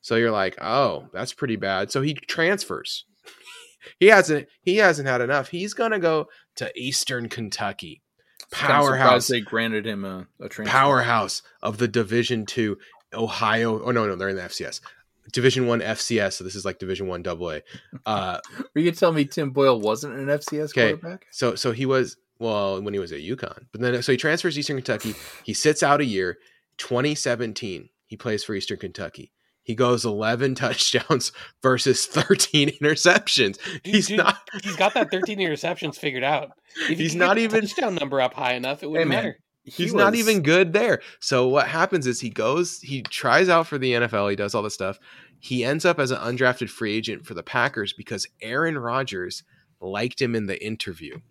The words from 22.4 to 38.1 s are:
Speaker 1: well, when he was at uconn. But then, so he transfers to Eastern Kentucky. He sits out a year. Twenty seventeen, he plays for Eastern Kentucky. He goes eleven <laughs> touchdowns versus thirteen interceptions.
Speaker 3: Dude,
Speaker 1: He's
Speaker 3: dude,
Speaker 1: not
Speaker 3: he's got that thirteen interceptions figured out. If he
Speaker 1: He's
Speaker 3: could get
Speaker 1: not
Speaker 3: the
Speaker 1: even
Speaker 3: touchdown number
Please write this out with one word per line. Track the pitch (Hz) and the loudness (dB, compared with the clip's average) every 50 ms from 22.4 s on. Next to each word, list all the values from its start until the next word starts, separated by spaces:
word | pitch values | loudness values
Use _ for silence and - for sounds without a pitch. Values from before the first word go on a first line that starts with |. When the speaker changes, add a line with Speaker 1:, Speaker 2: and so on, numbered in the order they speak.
Speaker 1:
well, | 113 113 107 104 101 98 98 95 101 | -4 -2 -2 0 -2 -2 -2 -4 -6
when | 104 101 | -4 -4
he | 98 | -6
was | 92 82 80 | -6 -6 -8
at | 71 | -10
uconn. | 76 87 123 127 - - - - - _ | -8 -8 -8 -8 -8 -12 -12 -14 -20 _
But | _ 107 123 | _ -2 -2
then, | 123 123 120 123 | 0 0 0 2
so | - | 0
he | 131 - | 0 2
transfers | - 156 156 175 - 180 147 | 2 0 0 0 -2 -4 -4
to | 143 | -4
Eastern | 143 - 147 135 | -4 -4 -4 -6
Kentucky. | 123 - 120 110 - 113 104 - - - - - - | -4 -4 -4 -4 -4 -6 -8 -8 -14 -18 -20 -16 -10
He | - 110 | -6 -6
sits | - - 151 151 - 170 | 0 2 2 2 4 4
out | 143 143 147 | 4 4 4
a | 147 | 2
year. | 127 104 95 92 90 85 _ _ _ _ _ _ _ _ | 0 0 -2 -2 -2 -4 _ _ _ _ _ _ _ _
Twenty | - - - 123 123 127 151 151 | -14 -6 -2 -2 0 0 0 0
seventeen, | 147 - 139 120 113 123 113 95 - - 101 92 78 - _ _ _ _ | -2 -2 -2 -2 -2 -2 -6 -6 -8 -8 -8 -8 -10 -12 _ _ _ _
he | _ 113 | _ -18
plays | 104 - 120 107 104 - | -8 -4 -4 -2 -2 -4
for | - 113 | -4 -6
Eastern | 98 92 - 107 - | -6 -4 -6 -8 -8
Kentucky. | - 92 - - 98 78 _ - 65 _ _ _ _ _ _ _ _ | -8 -12 -10 -10 -10 -10 _ -14 -20 _ _ _ _ _ _ _ _
He | - 113 | -8 0
goes | 110 127 123 123 117 110 | 2 4 4 4 2 2
eleven | 117 104 104 110 110 120 117 135 139 131 | -2 -2 0 0 0 0 2 0 -2 0
<laughs> | |
touchdowns | - 139 120 101 - - - - 127 - - 160 127 - - - - - - _ _ | 0 -2 -2 0 0 0 2 2 0 2 2 0 0 0 -4 -8 -10 -20 -20 _ _
versus | - 131 127 120 - 139 123 - - | 2 2 2 4 4 2 2 2 2
thirteen | - - 151 131 - 131 - - - - 151 143 147 - - | 0 0 0 4 4 6 4 4 2 4 4 4 4 0 2
interceptions. | 143 147 156 - - 175 180 220 - - - - 123 98 98 - - - 180 156 _ | 2 2 2 6 6 6 6 6 4 2 2 4 2 2 0 -4 -10 -10 -10 -10 _
Speaker 3:
Dude, | 180 208 | 2 4
Speaker 1:
He's | 214 180 | 4 4
Speaker 3:
dude, | - 202 214 | 4 2 2
Speaker 1:
not | 170 - - - - - - 202 180 | 4 2 2 0 -6 -14 -14 -10 -8
Speaker 3:
he's | 202 185 | -8 -2
got | 160 185 208 - | 2 2 2 4
that | 262 220 - | 2 0 0
thirteen | - 185 185 - 214 196 | 0 -2 -2 -2 -2 -2
interceptions | 190 170 151 143 - 165 175 - - 151 131 | 0 0 0 -2 -2 -4 -4 -4 -6 -8 -8
figured | - - 151 131 127 123 | -4 -6 -4 -4 0 0
out. | 139 151 139 147 135 - _ _ _ _ - - | 2 0 0 -2 -6 -14 _ _ _ _ -6 -2
If | - | -2
he | 160 | 0
Speaker 1:
He's | 151 156 165 151 | 0 0 -2 2
Speaker 3:
could | 175 | 2
get | 180 | 4
Speaker 1:
not | 180 202 | 4 4
Speaker 3:
the | 220 226 | 4 2
Speaker 1:
even | 220 214 220 214 | 2 2 0 0
Speaker 3:
touchdown | 214 - - 269 226 185 | 0 -2 -2 -2 0 0
number | 165 147 143 | -2 -4 0